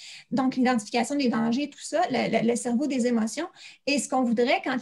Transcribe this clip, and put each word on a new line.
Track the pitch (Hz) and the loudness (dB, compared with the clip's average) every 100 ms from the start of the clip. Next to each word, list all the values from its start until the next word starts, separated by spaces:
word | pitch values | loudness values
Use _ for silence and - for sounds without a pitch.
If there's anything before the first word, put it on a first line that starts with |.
| - - - | -20 -20 -6
Donc, | 254 262 254 | 0 0 2
l'identification | 247 247 - 240 233 285 | 2 2 0 -2 0 0
des | 262 | 0
dangers, | 226 226 233 294 | 2 0 0 -2
tout | - | -6
ça, | - 294 359 | -4 -2 0
le, | 240 208 220 | 0 0 2
le, | 220 | 2
le | 233 | 0
cerveau | 240 233 294 | 0 0 0
des | 269 240 | 0 2
émotions. | 233 220 - 349 - - - - | 2 0 -4 -8 -10 -20 -8 -2
Et | 277 | -2
ce | - | 0
qu'on | 262 | 0
voudrait | 247 233 240 359 | 2 2 2 2
quand | 330 262 | 0 -2